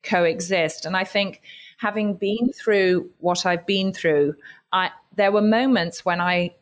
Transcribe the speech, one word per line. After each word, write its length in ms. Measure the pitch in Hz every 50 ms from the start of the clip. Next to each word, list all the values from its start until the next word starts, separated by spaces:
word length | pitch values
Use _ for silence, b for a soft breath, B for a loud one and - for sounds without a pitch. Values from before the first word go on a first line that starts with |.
coexist. 800 | - - 214 180 175 165 160 165 180 175 190 180 165 151 - - -
And 120 | 165 180
I 80 | 185 196
think 380 | 196 - 208 202 190 196 - B B B B B B B B
having 360 | - 208 208 220 214 208 202
been 360 | 180 202 196 214 226 240 254
through 560 | - - - 226 208 202 190 185 180 175 - - _ _
what 280 | - 175 175 175 -
I've 200 | 185 175 170 170
been 260 | - 202 190 190 190
through, 420 | - - - 170 151 147 147 143 147 B B B B B B _
I, 180 | - 185 185 - - - _ _ -
there 160 | - 202 196
were 100 | 202 208
moments 640 | 208 214 220 226 254 269 254 196 170 170 165 - -
when 160 | 185 175 175
I 340 | 175 180 180 175 175 175 - _